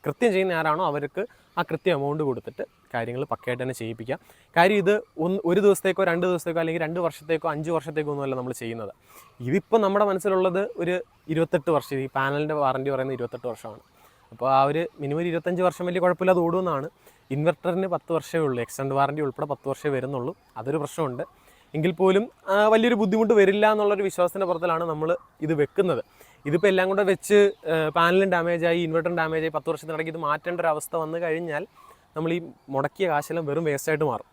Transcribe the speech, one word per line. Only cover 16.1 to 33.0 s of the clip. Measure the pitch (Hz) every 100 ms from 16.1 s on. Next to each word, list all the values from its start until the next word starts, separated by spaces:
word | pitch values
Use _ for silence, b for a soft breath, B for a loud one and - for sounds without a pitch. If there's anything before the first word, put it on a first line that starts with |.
| 180 185 180 170
ഓടുമെന്നാണ്. | 175 185 147 151 _ b b b
ഇൻവെർട്ടറിന് | 135 156 165 185 180 190
പത്ത് | 165 _ 165
വർഷമേ | - 170 151
ഉള്ളൂ, | 123
എക്സ്റ്റൻഡ് | 117 - 135 139
വാറണ്ടി | 139 147 143
ഉൾപ്പെടെ | 127 147
പത്ത് | 139 139
വർഷമേ | 139 151 135
വരുന്നുള്ളൂ. | 131 139 123 185 _ -
അതൊരു | 113 156
പ്രശ്നമുണ്ട്. | 139 - 151 127 170 b b b b 151
എങ്കിൽ | 165 170
പോലും, | 190 190 240 _ -
ആ, | 196 214
വലിയൊരു | 220 233 240
ബുദ്ധിമുട്ട് | 214 220 220 220
വരില്ല | 190 202 214
എന്നുള്ളൊരു | 214 208 202 196
വിശ്വാസത്തിൻ്റെ | 180 180 196 190
പുറത്തിലാണ് | 170 175 165 170
നമ്മൾ | 151 160 175 - _ 151
ഇത് | 156
വെക്കുന്നത്. | 147 - 185 127 - b b b 143
ഇതിപ്പോൾ | 160 202
എല്ലാം | 190 185
കൂടെ | 196 196
വെച്ച്, | 190 - 208 202 - 156
ആ, | 160 156 160
പാനലും | 170 185 196
ഡാമേജായി, | 180 170 170 170 170 170
ഇൻവെർട്ടറും | 160 165 175
ഡാമേജായി, | 160 160 160 151
പത്ത് | 156
വർഷത്തിനിടയ്ക്ക് | 156 156 160 160
ഇത് | 160 151
മാറ്റേണ്ട | 151 175 175
ഒരു | 165
അവസ്ഥ | 151 - 165
വന്നു | 156 165
കഴിഞ്ഞാൽ | 170 160 170 147 190 B B B B 156
നമ്മൾ | 165 170
ഈ | 165 - -
മുടക്കിയ | 135 147 -